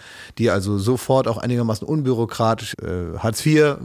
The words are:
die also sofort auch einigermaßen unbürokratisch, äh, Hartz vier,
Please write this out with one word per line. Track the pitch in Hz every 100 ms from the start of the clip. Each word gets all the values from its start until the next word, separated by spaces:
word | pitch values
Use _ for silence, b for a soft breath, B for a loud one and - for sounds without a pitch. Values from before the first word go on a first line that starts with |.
| B B B -
die | 113
also | 98 98 101
sofort | 101 127 - 135 117
auch | 110
einigermaßen | 120 123 117 104 -
unbürokratisch, | 156 127 117 113 - 113 107 104 -
äh, | - 90 85 85
Hartz | 113 113
vier, | 156 156 151 139